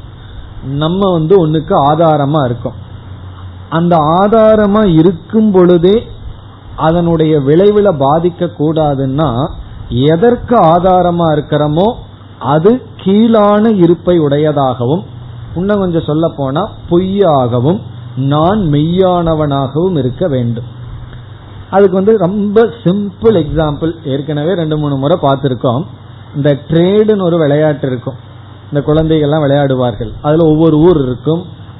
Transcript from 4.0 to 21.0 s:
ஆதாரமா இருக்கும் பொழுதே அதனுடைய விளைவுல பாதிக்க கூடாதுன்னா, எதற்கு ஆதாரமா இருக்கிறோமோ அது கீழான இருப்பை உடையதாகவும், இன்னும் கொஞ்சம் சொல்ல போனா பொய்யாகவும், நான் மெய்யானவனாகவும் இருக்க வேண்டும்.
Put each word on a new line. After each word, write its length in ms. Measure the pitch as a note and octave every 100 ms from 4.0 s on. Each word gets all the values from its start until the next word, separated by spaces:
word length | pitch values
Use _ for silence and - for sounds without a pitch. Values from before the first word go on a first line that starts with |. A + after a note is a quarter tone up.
| D3+
ஆதாரமா 720 | F3 G3+ A3+ A3 A3 G#3 G#3 G#3
இருக்கும் 580 | D#3+ E3 E3+ - A3 A3
பொழுதே 460 | F#3 F3 F3 F3+ A3 - - - - - - - -
அதனுடைய 540 | D3+ E3+ E3+ E3 D#3+ D#3
விளைவுல 480 | C3+ D#3+ G#3 G#3 G3+ D#3
பாதிக்க 540 | C3+ D#3+ F3 F3 F3
கூடாதுன்னா, 800 | - D3 D#3+ D3+ C3+ C3+ C3+ D#3 A#2 D3+ - - - - A#2 C#3+
எதற்கு 500 | E3 A#3 A#3+ - A#3 E3
ஆதாரமா 600 | F3 F#3 F3+ F3 F3 E3
இருக்கிறோமோ 600 | D3+ C#3 D3+ D3 D#3 G#3 B3+ - - - - A#2+
அது 260 | D3+ F#3 B3+ - -
கீழான 720 | F#3 G3+ A3+ A3+ G#3 G#3 A3+ G#3
இருப்பை 400 | E3+ F3 F3+ F3
உடையதாகவும், 840 | D3 C#3+ D3+ C#3+ C3+ A#2+ A#2+ F3 G#3+ - - - -
இன்னும் 280 | E3 G3 G#3
கொஞ்சம் 260 | F#3 E3 D#3
சொல்ல 180 | D3+ E3
போனா 340 | D#3 C3+ C#3+ G#3+ -
பொய்யாகவும், 960 | - F3 F#3 G3+ F#3 C#3+ B2 B2 B2+ G3 - - - - C3+
நான் 340 | D3 E3 G#3+ E3+
மெய்யானவனாகவும் 1300 | C#3+ D#3+ F3 F#3 F3 E3 D#3 D3 C#3 C3 C#3+ F#3 E3
இருக்க 260 | B2 - F3+
வேண்டும். 400 | C3 A#2+ A#2 - - - -